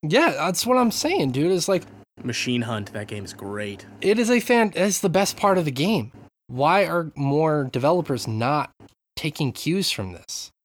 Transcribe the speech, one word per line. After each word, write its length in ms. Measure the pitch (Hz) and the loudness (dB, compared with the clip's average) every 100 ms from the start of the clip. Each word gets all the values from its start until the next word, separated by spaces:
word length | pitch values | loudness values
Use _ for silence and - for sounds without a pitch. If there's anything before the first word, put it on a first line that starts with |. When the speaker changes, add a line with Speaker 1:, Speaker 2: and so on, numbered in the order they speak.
Speaker 1:
Yeah, 280 | 151 202 330 | 2 2 2
that's 340 | 135 160 180 226 | 2 -2 -2 2
what 100 | 254 | 2
I'm 140 | 240 | 2
saying, 400 | - 294 330 139 | 0 -2 0 0
dude. 180 | 127 160 | 0 2
It's 160 | 185 165 | 0 2
like 160 | 185 - - - - | -2 -2 -20 -20 -12
Speaker 2:
Machine 400 | - 117 - 123 | -8 -4 -2 -2
Hunt. 300 | 117 110 101 | -2 -4 -6
That 160 | 110 104 | -10 -10
game's 240 | 107 95 | -10 -12
great. 540 | - 98 104 104 101 - - | -12 -10 -8 -8 -10 -16 -4
Speaker 1:
it 160 | - 214 | 0 2
is 120 | 233 | 4
a 80 | 247 | 2
fan-, 340 | - 240 220 175 | 4 2 2 2
it's 240 | 190 190 | 0 2
the 80 | 196 | 0
best 280 | 170 196 - | 2 0 0
part 200 | 208 185 | 2 2
of 60 | |
the 60 | 160 | 2
game. 400 | 127 165 214 110 - - _ _ | 0 0 0 -2 -10 -20 _ _
Why 360 | 123 143 185 | 0 2 4
are 260 | 180 170 160 - | 2 0 -4 -4
more 480 | 139 143 160 151 135 | 0 2 2 2 0
developers 560 | 127 135 180 160 131 - | 0 2 2 0 -4 -4
not 420 | 110 120 147 139 _ - _ _ - | -2 0 0 -2 _ -20 _ _ -8
taking 340 | 160 - 139 | -6 -2 -4
cues 380 | - - 185 185 | -2 -2 0 -2
from 220 | - 95 | -4 -6
this? 380 | 87 - - - _ | -10 -12 -12 -12 _